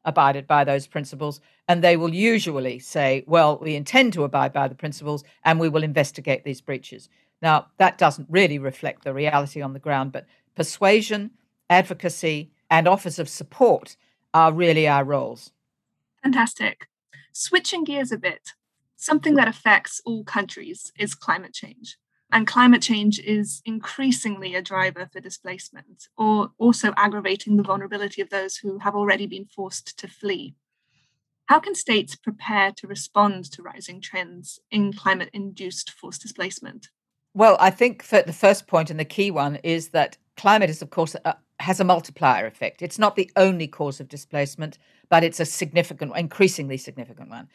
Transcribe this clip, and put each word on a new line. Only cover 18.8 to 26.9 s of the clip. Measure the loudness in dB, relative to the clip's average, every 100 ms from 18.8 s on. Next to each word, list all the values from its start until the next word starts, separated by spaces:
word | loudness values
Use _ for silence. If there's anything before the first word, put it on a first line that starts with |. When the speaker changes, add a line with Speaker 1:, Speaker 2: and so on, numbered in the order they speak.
| _ _
Speaker 2:
something | -2 0 2 4
that | 2
affects | 0 2 2 0 -10
all | -8 -8
countries | -6 -6 -6 -10 -16 -16 -16 -8
is | -8
climate | -6 -6 -6 -8
change. | -16 -18 -20 -20 -20 _ _ _
And | 0 2
climate | 6 6 6
change | 4 0 0 0
is | -2 -2 -4 -8
increasingly | -10 -10 -10 -2 0 0 -4 -8 -6
a | -6
driver | -4 -2 -2 -4 -12
for | -14
displacement, | -16 -16 -14 -16 -18 -20 -20 _ -14 -2
or | 2 2 0 2
also | 2 4 0